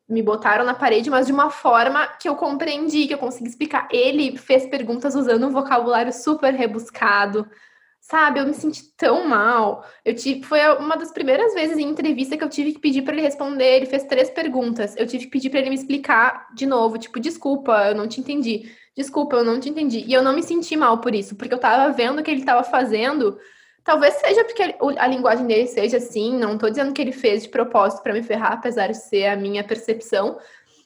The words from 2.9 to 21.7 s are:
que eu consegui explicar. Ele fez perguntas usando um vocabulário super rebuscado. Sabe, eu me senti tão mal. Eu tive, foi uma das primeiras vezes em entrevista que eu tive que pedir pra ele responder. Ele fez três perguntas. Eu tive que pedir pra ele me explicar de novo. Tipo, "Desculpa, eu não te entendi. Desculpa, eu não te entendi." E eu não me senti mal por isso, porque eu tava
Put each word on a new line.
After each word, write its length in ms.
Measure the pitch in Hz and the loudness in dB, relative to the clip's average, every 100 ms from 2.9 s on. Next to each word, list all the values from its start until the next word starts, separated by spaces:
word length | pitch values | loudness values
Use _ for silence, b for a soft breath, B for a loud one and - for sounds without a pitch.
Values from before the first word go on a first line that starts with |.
| 302 285 | 0 0
que 60 | |
eu 40 | 277 | -2
consegui 320 | 247 - 233 | -6 -8 -10
explicar. 380 | - 294 269 - | -8 -4 -4 -2
Ele 460 | 247 262 294 269 262 | 2 2 2 -2 -4
fez 280 | - 262 262 | 2 2 2
perguntas 500 | 277 226 240 277 262 | -4 -4 -4 -2 0
usando 320 | 247 226 269 | 2 2 2
um 40 | |
vocabulário 600 | 269 269 247 233 233 247 | -2 0 0 2 0 0
super 420 | 254 302 302 269 | -4 -2 0 0
rebuscado. 920 | 262 233 220 226 - 214 202 202 214 214 b b b b b | 0 -2 -4 -10 -4 0 2 2 -2 -6 b b b b b
Sabe, 380 | _ 311 302 285 | _ 2 2 2
eu 80 | 277 | -2
me 60 | |
senti 300 | 294 311 - - _ | -2 -4 -6 -12 _
tão 280 | 285 294 339 | 2 2 2
mal. 580 | 220 214 240 208 - B B | 2 4 4 2 -2 B B
Eu 100 | - | -4
tive, 300 | 240 269 269 | -4 -4 -6
foi 160 | - 302 302 285 | 0 4 4 4
uma 220 | 294 320 | 0 -4
das 140 | 330 | -6
primeiras 420 | - 269 269 453 | -6 0 2 2
vezes 240 | 381 311 311 | 0 -2 -2
em 100 | 285 | -2
entrevista 480 | 311 311 247 262 311 | -2 -2 -2 -4 -4
que 80 | |
eu 60 | 302 | -4
tive 240 | - 294 | -4 -4
que 60 | 302 | -2
pedir 240 | 302 269 | 0 0
pra 100 | 269 | -2
ele 80 | 302 | -2
responder. 560 | 294 285 277 277 254 262 | -2 -2 -6 0 4 4
Ele 80 | 262 | 2
fez 180 | 269 | -4
três 260 | 269 254 262 | -2 0 0
perguntas. 680 | - 320 254 240 233 202 - | 0 -4 -2 -4 -4 -6 -4
Eu 100 | 247 | -4
tive 180 | 254 - | -4 -6
que 60 | |
pedir 180 | 277 262 | -4 -2
pra 100 | 277 | -2
ele 100 | 262 | -2
me 60 | 269 | -4
explicar 720 | 269 285 277 233 247 - - | -4 -4 2 4 4 0 -10
de 120 | 233 269 | -6 0
novo. 320 | 254 226 220 | 2 2 0
Tipo, 220 | - 247 | -8 -8
"Desculpa, 720 | 277 330 277 277 277 214 202 | -8 -4 -2 -2 2 2 4
eu 60 | 208 | 0
não 120 | 220 | -4
te 120 | 262 | -8
entendi. 500 | 262 285 233 214 B B B - | -6 -4 -2 -4 B B B -10
Desculpa, 400 | 277 302 294 254 | -6 -4 0 2
eu 80 | 233 | 2
não 140 | 240 | 0
te 100 | 277 | -4
entendi." 340 | 302 294 226 226 | -4 -2 -2 2
E 80 | |
eu 100 | 262 | 2
não 100 | 269 | 4
me 100 | 285 | 2
senti 320 | 330 339 - 311 | 0 -4 -2 2
mal 220 | 254 233 | 2 2
por 160 | 247 214 | 0 -2
isso, 200 | 196 208 | -4 -10
porque 180 | - | -6
eu 60 | 247 | 0
tava 340 | 240 | 2